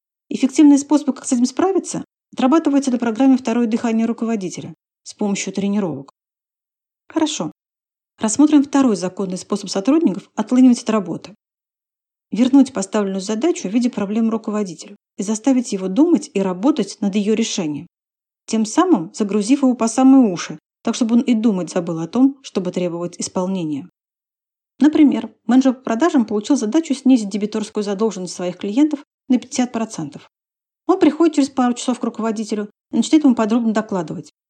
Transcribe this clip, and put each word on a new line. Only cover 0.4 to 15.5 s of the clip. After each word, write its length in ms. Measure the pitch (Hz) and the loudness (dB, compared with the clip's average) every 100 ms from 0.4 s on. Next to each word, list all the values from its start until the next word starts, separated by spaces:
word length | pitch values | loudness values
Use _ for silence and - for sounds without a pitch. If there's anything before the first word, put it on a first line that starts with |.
| 262 - 294 285 | 0 6 6 6
способы, 340 | - 294 269 | 4 0 0
как 120 | - - | -6 -4
с 60 | |
этим 140 | 240 247 | -2 0
справиться, 580 | - 370 381 - - - _ _ | 0 0 0 -4 -8 -12 _ _
отрабатываются 600 | - 254 320 294 277 277 | -2 2 2 2 0 0
на 60 | 240 | -2
программе 380 | 233 214 269 254 | -2 2 4 4
"Второе 300 | 233 233 233 | 2 -2 0
дыхание 400 | 226 233 226 226 | -2 0 0 -2
руководителя" 680 | 233 226 220 180 - - - _ _ | -2 -4 -4 -6 -10 -14 -16 _ _
с 120 | - | -20
помощью 380 | - 208 196 190 | -6 -4 -4 -6
тренировок. 600 | 190 196 202 185 139 139 _ _ _ _ _ _ _ _ _ - | -4 -2 -2 -2 -6 -12 _ _ _ _ _ _ _ _ _ -8
Хорошо. 420 | 320 302 - 156 - _ _ _ _ _ - | -2 -2 -2 -8 -10 _ _ _ _ _ -6
Рассмотрим 440 | 220 - 302 302 | -2 2 4 4
второй 320 | 277 277 262 | 4 2 2
законный 420 | 185 214 - 185 185 | 0 -4 -6 -8 -8
способ 320 | - 202 185 | -6 -8 -6
сотрудников 640 | 196 196 320 330 - - - | -4 0 2 2 -2 -6 -8
отлынивать 440 | - 254 262 240 | 0 6 6 6
от 100 | - | 0
работы. 440 | 214 170 156 - 208 _ _ _ _ _ _ _ _ _ | -2 -2 -8 -12 -20 _ _ _ _ _ _ _ _ _
Вернуть 380 | 196 254 277 254 | -2 4 4 4
поставленную 480 | - - 214 196 190 | 0 -4 -2 -2 -4
задачу 480 | 196 220 330 349 185 | -6 -2 -2 -2 -2
в 40 | |
виде 160 | 233 240 | -2 -2
проблемы 420 | 247 196 220 226 | -2 -4 -2 -2
руководителю 640 | 220 220 208 190 151 - - _ - | -2 -4 -6 -6 -10 -18 -20 _ -8
и 60 | |
заставить 500 | 196 214 277 | -6 -2 0